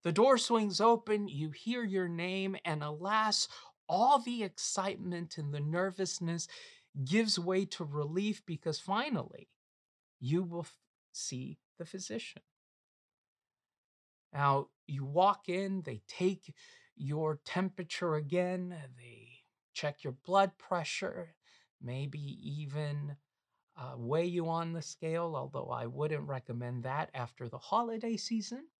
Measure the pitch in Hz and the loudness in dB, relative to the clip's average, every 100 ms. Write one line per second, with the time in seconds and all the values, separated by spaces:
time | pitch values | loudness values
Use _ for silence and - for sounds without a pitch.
0 | 175 165 254 254 - 233 214 185 220 233 | 2 6 8 8 6 2 4 6 6 6
1 | 226 214 208 143 156 143 226 247 226 190 | 4 0 0 -4 -4 -4 -4 -2 0 0
2 | 180 170 175 190 196 190 170 151 147 151 | 0 -2 -2 -2 -2 -2 -2 -2 -2 -4
3 | 185 220 220 208 - - - _ - 175 | 2 2 4 2 0 -6 -18 _ -2 4
4 | 247 277 240 240 202 - - - 190 - | 8 8 6 -2 -2 -2 -4 0 0 -2
5 | 180 175 170 - 147 147 147 170 190 185 | -4 -4 -4 -6 -4 -2 0 2 0 0
6 | 185 - 170 170 - - - - _ 139 | -4 -2 -2 -2 -4 -10 -18 -20 _ -6
7 | 131 202 226 196 170 185 196 - 160 147 | 2 4 4 2 2 2 0 -4 -4 -2
8 | 147 170 208 202 - 160 165 156 - 202 | 0 0 0 -2 -4 -4 -2 -4 0 0
9 | 294 214 - - - _ _ _ _ _ | 2 -2 -2 -12 -20 _ _ _ _ _
10 | _ _ 127 165 180 170 156 - _ _ | _ _ 0 2 2 -4 -8 -12 _ _
11 | _ - - 127 131 156 _ _ 165 190 | _ -8 -6 -6 -8 -12 _ _ -12 -10
12 | 185 220 - - _ _ _ _ _ _ | -6 -6 -8 -16 _ _ _ _ _ _
13 | _ _ _ _ _ _ _ _ _ _ | _ _ _ _ _ _ _ _ _ _
14 | _ _ _ 139 143 139 - _ - 139 | _ _ _ 2 4 4 0 _ -8 -6
15 | 139 151 190 196 - 180 196 190 165 110 | -2 4 4 4 -2 -2 -2 -4 -4 -10
16 | - - 185 190 - - - - _ - | -12 2 2 2 -8 -20 -20 -20 _ -8
17 | 139 147 156 147 - 180 190 185 175 - | -4 0 0 -2 -2 0 0 -2 -8 -2
18 | 175 151 147 180 180 185 180 175 139 123 | 0 0 2 2 2 0 -4 -8 -14 -16
19 | 120 113 113 123 _ _ _ - 151 143 | -20 -20 -20 -20 _ _ _ -4 -4 -4
20 | 147 127 - 190 196 - - 175 156 - | -8 -8 2 6 6 2 -4 -2 -2 -4
21 | 190 - 165 _ _ - _ _ 123 131 | -4 -6 -12 _ _ -20 _ _ -8 -6
22 | 143 143 143 - 143 143 147 147 147 147 | -6 -6 -8 -8 -6 -6 -4 -4 -2 -4
23 | 143 143 _ _ _ _ _ - 123 127 | -6 -10 _ _ _ _ _ -12 -10 -6
24 | 117 156 175 175 165 165 165 165 151 - | 0 2 2 0 0 0 -2 -4 -8 -8
25 | 160 165 170 147 135 139 - 123 117 131 | -4 -2 -2 -4 -6 -6 -4 -4 -4 -2
26 | 151 151 147 135 - 120 123 123 123 139 | -2 -2 -4 -6 -4 -6 -4 -4 -2 -2
27 | 156 135 120 - 120 127 - 214 240 226 | -4 -4 -8 -8 -10 -10 2 2 2 -2
28 | 233 226 - 226 196 247 320 | -2 -2 0 -2 -2 -8 -12